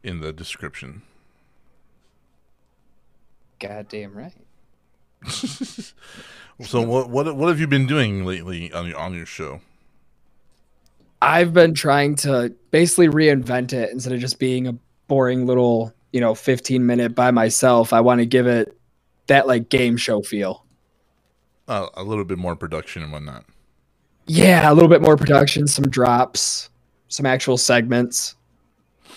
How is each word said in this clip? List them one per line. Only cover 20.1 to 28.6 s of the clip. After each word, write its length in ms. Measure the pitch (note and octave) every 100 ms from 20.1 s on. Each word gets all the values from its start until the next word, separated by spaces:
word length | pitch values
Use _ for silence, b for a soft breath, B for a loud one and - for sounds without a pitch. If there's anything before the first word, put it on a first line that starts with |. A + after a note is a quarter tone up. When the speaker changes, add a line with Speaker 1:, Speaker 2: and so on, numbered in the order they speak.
| G#2+
Speaker 2:
feel. 420 | G2 G#2 F#2+ F#2 _ _ _ _ _ _ _ _ _ _ -
Speaker 1:
Uh, 200 | G#2+ F#2 -
a 80 |
little 220 | F#2+ G#2+ F#2
bit 120 | F2+
more 180 | F2+ E2+
production 480 | F2 D#2+ D#2 -
and 80 | D#2
whatnot. 340 | D2+ D2 B1 _ _ _ _ _ _ _ _ -
Speaker 2:
Yeah, 440 | D#3 F#3 F3 D3+
a 20 |
little 160 | D3+ E3+
bit 120 | E3+
more 160 | D#3 D3
production, 500 | C3+ C#3+ C#3 - D3
some 220 | - C3+
drops, 800 | B2+ B2 A#2+ B2+ - - - - _ _ _ _
some 180 | - C#3
actual 300 | B2+ - B2
segments. 800 | - B2 A#2 B2 B2 - - - _ _